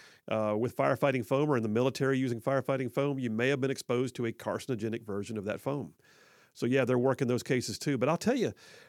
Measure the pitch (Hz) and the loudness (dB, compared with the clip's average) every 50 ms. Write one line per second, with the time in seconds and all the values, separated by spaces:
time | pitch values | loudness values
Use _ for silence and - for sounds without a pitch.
0 | - - - - _ - 110 110 107 107 107 107 123 117 - - 135 139 135 - | -20 -20 -20 -14 _ -4 -2 0 0 0 0 0 -2 -2 0 0 2 2 2 2
1 | 151 143 131 127 110 - 135 135 151 151 143 120 110 107 107 113 127 135 127 - | 2 2 2 0 0 0 2 2 2 2 2 2 2 2 2 2 2 2 0 0
2 | 135 131 135 131 135 123 117 110 - 135 139 135 123 - 135 131 131 117 - 143 | 0 0 0 0 0 -2 -2 -2 -2 0 0 0 0 0 -2 -2 -4 -4 -2 -2
3 | 139 143 143 135 127 113 110 110 120 131 143 131 131 131 135 - - - 120 123 | 0 0 -2 -2 -4 -2 0 0 2 2 2 2 0 -2 -2 -4 -4 -2 0 0
4 | 131 127 - - 120 113 113 - - 107 95 - - - 127 101 110 110 113 - | 0 0 -2 -4 -4 -4 -4 -4 -4 -4 -4 -2 -2 -4 -4 -2 -2 -4 -4 -4
5 | - 104 98 101 104 - 110 107 95 104 90 - - 135 143 143 104 78 - _ | -6 -6 -6 -6 -6 -6 -6 -6 -4 -4 -6 -4 -4 -4 -4 -4 -6 -10 -12 _
6 | _ _ - - - - - _ _ _ _ - 127 120 131 135 127 120 127 123 | _ _ -20 -20 -20 -20 -20 _ _ _ _ -4 0 2 2 4 4 4 4 4
7 | 123 135 127 - 139 117 127 113 - - 135 127 - - 101 - - 151 139 117 | 4 4 2 2 2 0 0 0 0 0 -2 0 -2 -4 -6 -6 -2 -2 0 2
8 | 127 143 170 - - 214 269 254 185 120 - - - - - - - | 2 2 2 2 2 0 0 2 0 -2 -2 -6 -14 -20 -20 -20 -20